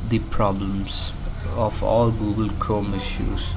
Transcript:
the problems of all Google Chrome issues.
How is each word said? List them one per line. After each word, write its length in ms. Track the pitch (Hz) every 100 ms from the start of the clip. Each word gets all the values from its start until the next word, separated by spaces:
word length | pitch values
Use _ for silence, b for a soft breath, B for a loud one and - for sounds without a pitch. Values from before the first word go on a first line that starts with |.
| 113
the 120 | 113
problems 920 | - - 104 98 98 98 98 - - - - - - 110
of 280 | 107 -
all 260 | 104 110 117
Google 400 | 110 104 107 107
Chrome 420 | 92 - 104 101
issues. 560 | 92 - - - - -